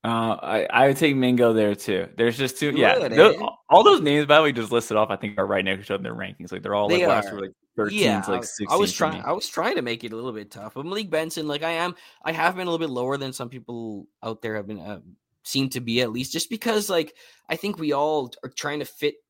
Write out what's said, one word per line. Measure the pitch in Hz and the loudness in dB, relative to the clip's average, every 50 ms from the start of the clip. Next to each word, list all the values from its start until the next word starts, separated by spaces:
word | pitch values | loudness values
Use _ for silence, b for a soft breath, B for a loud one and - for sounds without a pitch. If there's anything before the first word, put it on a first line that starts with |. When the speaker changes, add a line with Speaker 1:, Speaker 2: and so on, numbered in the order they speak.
| - | -2
Speaker 1:
Uh, | 110 117 117 113 113 107 - | -2 -2 0 0 -2 -2 -2
I, | - 69 101 107 90 - | -2 -2 0 0 0 2
I | - 117 131 139 | 4 6 6 6
would | 135 143 | 4 4
take | 165 151 139 | 2 2 2
Mingo | 135 127 127 123 120 120 117 113 | 2 2 2 4 4 4 4 6
there | 110 107 104 101 | 4 4 2 0
too. | 98 - - 101 90 87 87 - - | -2 -2 -2 -2 -2 -2 -6 -2 0
There's | 117 117 117 123 | 0 0 0 0
just | 135 131 - - | -4 -4 -2 -2
too, | 151 147 | -4 -2
Speaker 2:
You | 127 147 | 2 4
Speaker 1:
yeah. | 127 104 110 101 | 4 6 6 4
Speaker 2:
would, | 175 127 113 | 2 0 6
Speaker 1:
Tho-, | 135 170 220 | 8 8 8
Speaker 2:
eh? | - - - - - _ _ _ | 8 4 -4 -8 -8 _ _ _
Speaker 1:
all | 147 180 226 | 6 8 10
those | 403 403 302 | 8 6 6
names, | 170 147 143 147 147 | 4 2 2 2 4
by | 139 147 156 | 6 6 8
the | 160 | 8
way, | 147 | 6
just | 127 117 113 101 | 2 0 -4 0
listed | 120 117 113 - 107 107 | 0 0 0 2 2 2
off, | 107 110 | 2 2
I | 104 | 0
think | 95 - 104 104 104 | -6 -6 -8 -2 -2
are | 98 | -2
right | 98 101 98 95 | 0 0 0 0
next | 95 95 95 | 0 -2 -4
to | 101 | -4
each | - | -6
other | 104 98 | -6 -6
in | - | -4
their | 113 113 | -8 -8
rankings. | 117 95 95 98 _ 87 90 | -8 -10 -12 -12 _ -14 -12
Like, | - 92 80 | -12 -10 -6
they're | 98 101 | -2 0
all, | 101 104 101 | 0 2 2
Speaker 2:
They | - 180 180 | 2 2 4
Speaker 1:
like, | - | 4
wide | - | 2
Speaker 2:
are. | 107 | 2
Speaker 1:
receiver, | 101 98 101 101 | 0 -4 -8 -8
like, | 98 95 - _ _ _ _ - | -10 -10 -12 _ _ _ _ -4
thirteenth | 107 104 101 214 | -4 -2 0 0
Speaker 2:
Yeah, | 190 139 104 98 | 2 2 2 0
Speaker 1:
to, | 95 107 | 0 -2
like, | 98 92 - - - - 104 - | -4 -4 -4 -8 -8 -10 -2 0
Speaker 2:
I, | 151 | 2
I | |
was | 175 208 190 | 2 2 0
Speaker 1:
sixteenth | |
for | 185 - | 0 -2
Speaker 2:
trying, | 180 156 160 | -2 -2 -2
Speaker 1:
me. | 92 - 135 | -6 -6 -6
Speaker 2:
I | |
was | 160 202 - - | -6 -4 -6 -8
trying | - - 165 220 392 | -6 -4 -2 -2 -2
to | - 131 | -2 -4
make | 120 117 113 - | -4 -6 -6 -8
it | 113 | -12
a | 110 | -10
little | 113 120 131 113 | -8 -8 -8 -10
bit | 107 104 98 | -10 -12 -14
tough, | - 113 101 107 - | -16 -16 -16 -14 -12
but | 135 139 | -12 -10
Malik | 170 190 208 220 185 | -8 -8 -8 -6 -4
Benson, | 156 156 160 160 - 170 156 151 | -2 -2 -2 -4 -6 -6 -6 -4
like, | 143 147 156 | -4 -4 -2
I | 165 | -4
am, | 170 165 170 180 175 b b b b b _ | -2 -2 -2 -4 -4 b b b b b _
I | - | -6
have | 165 165 165 165 180 | -4 0 0 0 0
been | 185 185 175 | -2 -4 -2
a | |
little | 170 165 165 | -2 -2 -2
bit | 156 | -4
lower | 131 123 123 131 135 | -4 -4 -2 -2 -2
than | 143 139 131 | -4 -4 -8
some | 127 - 131 120 | -8 -8 -12 -12
people | 131 127 110 - 120 117 117 110 107 101 - _ _ _ - | -12 -16 -14 -12 -10 -10 -8 -8 -10 -10 -12 _ _ _ -8
out | 113 113 110 | -8 -8 -6
there | - 113 107 | -6 -6 -6
have | 107 101 98 | -6 -6 -8
been, | 107 98 | -10 -12
uh, | 80 98 104 85 - 87 - _ _ _ _ _ _ | -10 -12 -14 -14 -16 -20 -20 _ _ _ _ _ _
seem | - - 131 135 131 | -6 -2 -2 -2 -2
to | 131 127 | -4 -8
be | 120 117 113 120 | -6 -2 0 0
at | 127 113 | 0 0
least, | 107 123 127 - - | -2 -6 -8 -6 -6
just | 165 - - | -6 -6 -6
because, | 233 214 - 240 220 214 208 208 | -8 -6 -4 -2 0 0 0 0
like, | 190 170 156 - b b b b b b b b | 0 -2 -2 -2 b b b b b b b b
I | 156 | -8
think | 165 - 202 208 165 | -6 -4 -6 -6 -4
we | 160 147 143 | -2 -2 0
all | 139 147 151 156 151 135 123 - - - | 0 0 0 0 -2 -4 -6 -12 -14 -14
are | 131 | -12
trying | _ - - 147 147 151 | _ -8 -6 -6 -6 -6
to | 143 | -8
fit | - - - - 147 147 - _ _ | -10 -8 -4 -4 -4 -4 -4 _ _